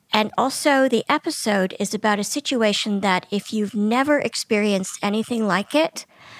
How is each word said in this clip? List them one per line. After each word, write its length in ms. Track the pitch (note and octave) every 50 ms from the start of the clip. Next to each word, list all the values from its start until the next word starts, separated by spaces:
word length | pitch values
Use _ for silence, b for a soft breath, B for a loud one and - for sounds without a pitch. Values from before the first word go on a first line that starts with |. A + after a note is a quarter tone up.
| B _
And 200 | - G#3+ G#3+ G#3 -
also, 520 | - A3+ C4 - - - D4+ C#4 C4+ C4 C4
the 160 | B3+ A3 - -
episode 680 | C#4+ D4+ - E4 D4+ - - A3+ G#3 G3 F#3 F#3 - -
is 160 | G#3 - -
about 240 | G#3 - G#3+ G#3 G3+
a 60 | G3+
situation 760 | - - D4 - - C#4 A#3 A3+ G#3 G3+ - - A3 G3+ G3
that 260 | G3 G3 F#3 F3+ - -
if 220 | G3+ G3+ - -
you've 240 | A3+ G#3+ G#3 G3 -
never 420 | G#3 G#3 G#3+ A3+ B3+ C#4 D4 D4 C#4
experienced 800 | - A3+ - - - - A3 G#3 G#3 G#3+ G3+ F#3+ F#3+ - - -
anything 460 | - G3+ G3+ A3 A3 - A#3+ A3+ A3
like 260 | G3+ F3 F#3 G3+ -
it, 320 | - D4 D#4+ E4 - - - _ B B B B B